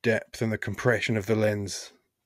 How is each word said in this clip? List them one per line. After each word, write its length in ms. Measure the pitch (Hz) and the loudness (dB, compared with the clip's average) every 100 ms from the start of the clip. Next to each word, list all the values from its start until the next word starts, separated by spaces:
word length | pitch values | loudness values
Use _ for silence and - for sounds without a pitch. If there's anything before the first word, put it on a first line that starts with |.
depth 400 | 117 110 - - | 0 0 -2 -4
and 100 | 117 | -2
the 60 | 107 | -2
compression 580 | - 101 123 110 - 110 | -4 0 2 2 2 -2
of 100 | 101 | 0
the 80 | |
lens 580 | 110 107 104 98 - - - _ _ | 2 2 0 -4 -8 -12 -18 _ _